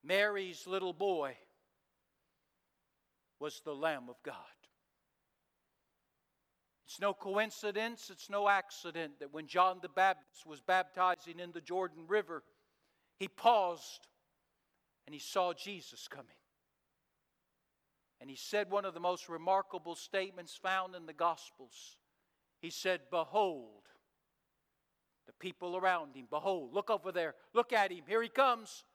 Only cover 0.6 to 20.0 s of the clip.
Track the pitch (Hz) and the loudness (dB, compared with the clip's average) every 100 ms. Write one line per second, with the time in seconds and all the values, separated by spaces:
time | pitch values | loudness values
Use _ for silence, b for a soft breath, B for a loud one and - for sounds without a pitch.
0.6 | 180 190 185 160 202 175 139 123 _ _ | -6 -4 -2 0 0 2 -2 -6 _ _
1.6 | _ _ _ _ _ _ _ _ _ _ | _ _ _ _ _ _ _ _ _ _
2.6 | _ _ _ _ _ _ _ _ 147 - | _ _ _ _ _ _ _ _ -8 -6
3.6 | 160 143 160 143 123 123 147 123 - - | -10 -4 -2 -2 -8 -14 -14 -14 -16 -20
4.6 | _ _ _ _ _ _ _ _ _ _ | _ _ _ _ _ _ _ _ _ _
5.6 | _ _ _ _ _ _ _ _ _ _ | _ _ _ _ _ _ _ _ _ _
6.6 | _ _ - - 196 196 202 202 220 - | _ _ -18 -2 -2 -2 -2 0 0 -2
7.6 | 214 202 226 233 - 185 - 202 202 196 | -4 -2 -4 -6 -16 -18 -6 2 4 4
8.6 | 185 - 175 160 160 143 143 151 156 180 | 2 -12 -10 -8 -8 -10 -12 -10 -2 4
9.6 | 185 180 180 185 190 180 _ - 160 147 | 4 2 -4 4 4 4 _ -20 -16 -10
10.6 | - 185 185 - 185 175 170 170 175 170 | 2 2 2 2 2 2 -4 -12 -10 -12
11.6 | 147 180 180 156 165 208 165 160 _ _ | -4 -2 -2 -6 0 0 0 -10 _ _
12.6 | _ _ _ _ _ _ 190 - 233 226 | _ _ _ _ _ _ -10 4 6 8
13.6 | 185 170 - - - _ _ _ _ _ | 4 0 -10 -18 -20 _ _ _ _ _
14.6 | _ _ _ _ - 147 - 196 180 165 | _ _ _ _ -16 -12 -4 0 0 -2
15.6 | 202 190 - 120 - 143 120 _ _ _ | -8 -10 -14 -16 -14 -14 -16 _ _ _
16.6 | _ _ _ _ _ _ _ _ _ _ | _ _ _ _ _ _ _ _ _ _
17.6 | _ _ _ _ _ _ 131 135 - 208 | _ _ _ _ _ _ -16 -12 -2 -2
18.6 | 196 202 196 165 180 180 - 165 170 190 | 2 0 0 0 0 0 -4 -6 2 2
19.6 | 190 185 160 165 | 2 -8 -10 -12